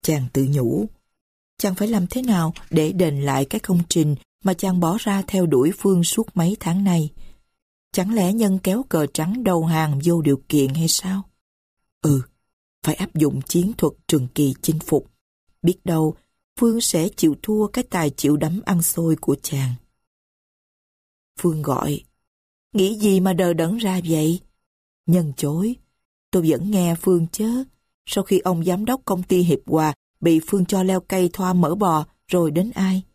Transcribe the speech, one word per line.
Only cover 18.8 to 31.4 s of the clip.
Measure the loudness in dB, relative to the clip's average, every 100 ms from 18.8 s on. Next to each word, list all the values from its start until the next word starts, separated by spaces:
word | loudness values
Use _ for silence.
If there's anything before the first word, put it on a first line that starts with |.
xôi | 0 -2 0 0
của | 0 -4
chàng. | -4 -4 -4 -6 _ _ _ _ _ _ _ _ _ _ _ _ _ _ _ -4
Phương | -2 -2
gọi, | -2 -2 -2 -6 -8 _ _ _ _ _ _
nghĩ | 0 0 2
gì | 2 4
mà | 2
đờ | 2 0
đẫn | 0 -2 -2
ra | -2 -2
vậy? | -2 0 0 -2 _ _ _ _ _ _ 0
Nhân | 2 2 -4
chối, | -4 -2 -4 -6 _ _ _ _ _
tôi | 0 2
vẫn | 0 0
nghe | 0 0 0
Phương | 2 2 0
chớ. | -4 -4 -4 -6 _ _ _ -6
Sau | -6
khi | 0 0
ông | 0 -2
giám | 0 -2 -2
đốc | -4 -2
công | -4
ty | 0 2
Hiệp | 4 2 0
Hòa | 0 0 -4 _ _
bị | 2 2 2
Phương | -2 0
cho | 0
leo | 0 -2
cây | -2 0 0
thoa | -2